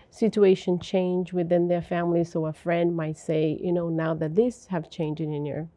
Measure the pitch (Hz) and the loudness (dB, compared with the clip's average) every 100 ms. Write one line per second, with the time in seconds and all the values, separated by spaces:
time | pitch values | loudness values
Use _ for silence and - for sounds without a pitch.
0 | - - 220 214 196 185 - 180 - 190 | -20 -2 0 4 6 6 2 -2 0 -2
1 | 180 180 180 180 170 175 175 175 165 175 | 0 0 -2 -2 2 2 2 0 -2 -2
2 | 175 170 165 165 156 151 175 170 170 170 | 0 0 0 -2 -4 -4 -2 0 0 0
3 | 156 156 - 156 156 156 180 175 170 160 | -4 -6 -2 0 0 0 -2 -2 -2 -2
4 | 160 160 160 165 247 233 - 180 160 - | -2 -2 0 2 2 -2 -6 -6 -6 -6
5 | 156 156 156 147 147 139 165 | -4 -4 -4 -4 -4 -6 -8